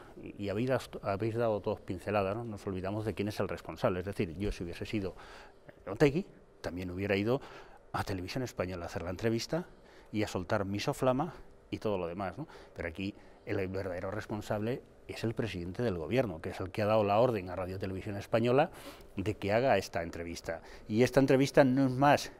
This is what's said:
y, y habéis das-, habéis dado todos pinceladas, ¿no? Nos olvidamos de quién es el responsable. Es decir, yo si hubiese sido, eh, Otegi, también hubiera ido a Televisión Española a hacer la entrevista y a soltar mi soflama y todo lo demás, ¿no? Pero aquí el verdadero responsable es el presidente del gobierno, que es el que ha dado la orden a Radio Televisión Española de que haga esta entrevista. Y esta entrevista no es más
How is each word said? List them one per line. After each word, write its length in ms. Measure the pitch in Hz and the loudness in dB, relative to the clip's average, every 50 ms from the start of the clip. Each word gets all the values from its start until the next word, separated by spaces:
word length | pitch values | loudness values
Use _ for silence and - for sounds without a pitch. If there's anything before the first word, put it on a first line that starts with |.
| - - - - | -16 -18 -18 -16
y, 240 | - 95 - - 101 | -14 -14 -10 -6 -4
y 40 | 98 | -4
habéis 200 | 95 104 123 127 | -2 0 0 2
das-, 200 | 135 117 - - - - - | 0 0 -2 -4 -10 -6 -2
habéis 340 | 107 98 98 110 113 107 | -2 0 0 0 0 0
dado 240 | 117 120 113 107 101 | 0 0 0 0 0
todos 200 | 95 110 101 - | 0 -2 -4 -4
pinceladas, 560 | - - 98 90 - 101 101 104 98 95 101 | -4 -6 -8 -6 -2 0 2 2 2 2 0
¿no? 80 | 113 120 | -2 -4
Nos 220 | 117 104 98 - | -6 -8 -8 -6
olvidamos 380 | 104 95 92 90 95 104 110 107 | -4 -4 -2 -2 -2 -2 -2 -2
de 100 | 110 95 | -2 -2
quién 140 | - 101 104 | -2 -2 -2
es 100 | 104 - | -2 -2
el 100 | 104 87 | -2 -2
responsable. 520 | 87 82 - - 80 - - 117 95 90 | -4 -6 -8 -10 -6 0 0 0 0 0
Es 60 | 90 | -2
decir, 300 | 98 98 - 113 87 78 | -4 -2 -2 -2 -2 -2
yo 140 | 87 101 101 | -4 -2 -2
si 140 | - - 95 | -2 -4 -6
hubiese 220 | 85 85 - 107 | -8 -8 -8 -6
sido, 280 | - - 107 95 90 - - - - - - - - - - - - - - - | -4 -4 -2 -4 -4 -6 -10 -14 -18 -18 -18 -20 -20 -20 -20 -20 -20 -20 -14 -10
eh, 40 | - | -6
Otegi, 360 | 98 107 156 143 131 165 202 - - - - - - - - | 0 4 4 4 4 2 -4 -6 -10 -20 -20 -20 -16 -10 -10
también 280 | - 85 90 92 90 | -8 -6 -6 -6 -6
hubiera 240 | 90 90 98 101 101 | -4 -2 0 2 2
ido 240 | 98 101 110 123 139 - - - - - - - - - - - | 2 4 2 2 0 -2 -6 -16 -18 -18 -20 -20 -20 -12 -6 -4
a 100 | 101 98 | -4 -4
Televisión 400 | - 104 92 90 92 - 135 127 | -2 -4 -6 -6 -4 -4 -4 -4
Española 420 | 120 - - 95 90 92 87 85 | -4 -4 -4 -4 -4 -4 -6 -6
a 20 | |
hacer 160 | 80 - - 85 | -6 -6 -6 -6
la 80 | 87 | -6
entrevista 560 | 92 87 101 117 113 117 - - - 165 175 - - - - - - - - - | -4 -2 0 0 0 0 -2 -2 -4 -4 -4 -6 -12 -20 -20 -20 -20 -20 -14 -6
y 140 | - 104 104 | -2 -2 0
a 40 | 101 | 0
soltar 360 | - 98 90 - 113 107 98 | 0 -2 -2 0 0 0 0
mi 160 | 95 98 104 | 0 -2 -2
soflama 540 | - - 139 - - 131 127 127 151 175 - - - - - - - - | -2 -2 -2 0 2 2 2 2 0 -2 -6 -10 -16 -18 -20 -20 -14 -8
y 80 | - 92 | -8 -4
todo 180 | - 110 104 | -2 0 0
lo 120 | 92 90 82 | 0 -2 -4
demás, 280 | 87 92 98 90 87 | -4 -4 -4 -4 -6
¿no? 120 | - - - - - - - - | -6 -10 -12 -14 -18 -20 -16 -10
Pero 140 | - - 85 | -8 -8 -8
aquí 260 | 85 90 95 98 - - - - - - - | -6 -4 -4 -6 -6 -8 -14 -20 -20 -14 -8
el 220 | - 104 101 95 92 | -4 -2 -2 -2 -2
verdadero 420 | 92 95 98 95 87 90 98 95 | -2 -4 -4 -4 -6 -6 -6 -6
responsable 720 | 98 107 - - 110 104 104 - 113 104 104 113 127 156 - - - - - | -6 -6 -6 -6 -6 -6 -4 -2 -2 -2 -2 -2 -4 -4 -8 -14 -20 -18 -14
es 160 | - - - - | -12 -8 -4 -4
el 120 | 113 120 | -2 -2
presidente 480 | - 120 107 92 90 85 90 92 - 120 | -2 -4 -4 -4 -6 -6 -6 -4 -2 -2
del 120 | 117 92 87 | -2 -2 -2
gobierno, 420 | 78 76 104 127 131 107 85 80 | -2 0 0 0 0 0 -2 -6
que 80 | - 95 | -8 -8
es 100 | 95 - | -6 -6
el 140 | 98 95 - | -8 -6 -2
que 100 | - 104 | 0 2
ha 40 | |
dado 180 | 101 110 110 107 | 4 4 4 4
la 160 | 101 101 107 | 4 6 6
orden 300 | 123 131 117 104 90 92 | 6 4 4 0 -2 -4
a 40 | 90 | -6
Radio 220 | 90 92 87 92 98 | -6 -4 -4 -4 -4
Televisión 380 | 101 95 95 95 - 110 101 | -4 -4 -4 -6 -6 -6 -6
Española 560 | 101 101 - - 117 113 123 123 131 156 180 - - - - - - - - - | -6 -2 0 2 4 4 6 6 6 4 4 0 -8 -16 -16 -16 -16 -18 -10 -6
de 180 | - 92 98 107 | -4 -2 -2 -2
que 160 | - - 98 101 | 0 0 2 4
haga 240 | 113 127 135 113 | 4 6 6 6
esta 260 | 98 92 - - 92 85 | 4 4 0 -2 -4 -4
entrevista. 600 | 85 82 85 85 85 85 - - - 82 80 - - - - - - | -4 -6 -8 -8 -8 -8 -8 -6 -6 -8 -8 -8 -14 -18 -14 -6 0
Y 140 | 107 110 123 | 4 6 6
esta 160 | 120 - 143 | 6 6 6
entrevista 420 | 135 131 139 131 143 139 - 160 143 | 6 8 8 6 6 6 6 6 8
no 220 | 131 127 135 135 | 8 6 4 4
es 60 | 131 127 | 4 4
más 400 | 127 143 147 139 - - - - | 6 6 6 6 6 4 0 -10